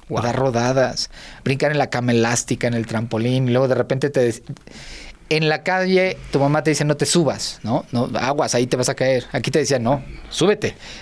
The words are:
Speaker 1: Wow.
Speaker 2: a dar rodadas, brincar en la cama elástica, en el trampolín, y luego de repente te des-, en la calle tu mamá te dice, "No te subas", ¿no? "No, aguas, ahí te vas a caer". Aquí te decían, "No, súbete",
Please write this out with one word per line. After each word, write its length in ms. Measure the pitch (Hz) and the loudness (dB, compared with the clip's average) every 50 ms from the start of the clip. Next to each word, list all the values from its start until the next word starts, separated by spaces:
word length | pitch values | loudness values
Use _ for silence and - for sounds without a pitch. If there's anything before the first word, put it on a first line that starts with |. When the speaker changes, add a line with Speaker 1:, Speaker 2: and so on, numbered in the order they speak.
| - - | -12 -6
Speaker 1:
Wow. 100 | 156 - | -4 -2
Speaker 2:
a 20 | |
dar 140 | 110 120 117 | -2 0 0
rodadas, 720 | 120 131 135 120 117 117 123 131 135 127 123 120 - - - - - - - - - - | 0 0 2 2 2 2 2 2 2 2 2 0 -4 -6 -8 -8 -16 -18 -18 -16 -8 -2
brincar 280 | - 135 135 147 147 | -2 0 0 0 0
en 80 | 151 147 | 2 2
la 100 | 135 - | 0 0
cama 220 | - 123 120 123 120 | 0 -2 0 2 2
elástica, 540 | 117 113 117 120 120 - - 127 117 - 120 | 4 4 2 2 0 -2 -2 -4 -2 -2 -2
en 60 | 120 | -2
el 140 | 117 113 - | -2 -4 -2
trampolín, 600 | 117 113 117 117 - 110 113 123 127 131 131 123 | -4 -4 -4 -2 -2 -2 0 0 0 0 2 2
y 40 | |
luego 160 | 120 127 135 131 | 2 2 4 2
de 80 | 127 | 2
repente 340 | 120 120 - 139 131 135 143 | 2 0 0 0 0 0 0
te 120 | 143 139 | 2 2
des-, 200 | 123 120 113 - - - 139 - - - - - - - - - - - - - - - | 2 2 2 -2 -8 -14 -16 -14 -16 -20 -20 -18 -18 -16 -16 -16 -18 -18 -20 -14 -6 -2
en 200 | 156 156 156 156 | -2 0 2 2
la 140 | 151 147 151 | 0 0 0
calle 540 | - 185 185 185 185 190 185 185 185 180 - - - | 0 0 0 2 4 4 4 4 2 0 -4 -8 -2
tu 80 | - 147 | 0 2
mamá 240 | 139 143 147 156 151 | 2 4 2 2 2
te 60 | 160 | 2
dice, 160 | 151 139 151 | 0 2 2
"No 100 | 147 151 | 0 0
te 100 | 147 151 | 0 0
subas", 540 | - - 175 165 135 107 98 - - - - | 0 2 2 2 2 0 -2 -4 -8 -10 -8
¿no? 240 | - 107 120 - - - | -4 -2 -2 -2 -2 -2
"No, 180 | - 120 123 - 120 - | -2 -2 -2 -2 -2 -2
aguas, 380 | - 127 143 147 147 113 - | -2 -2 0 0 0 0 2
ahí 120 | 120 127 127 | 0 0 0
te 100 | - 127 | 0 0
vas 100 | 127 139 | 0 0
a 80 | 135 | 0
caer". 300 | - 135 131 135 123 120 - - | 0 2 2 2 0 0 -2 -6
Aquí 180 | 139 113 - | -4 -2 0
te 80 | 131 165 | 0 2
decían, 240 | 143 - 139 127 113 | 2 2 2 0 2
"No, 180 | 117 139 139 135 - - - - - | 2 0 0 -2 -8 -14 -16 -16 -10
súbete", 460 | - - 156 190 208 208 180 117 - - - - - - | -2 0 2 2 2 2 0 -6 -6 -6 -16 -18 -18 -14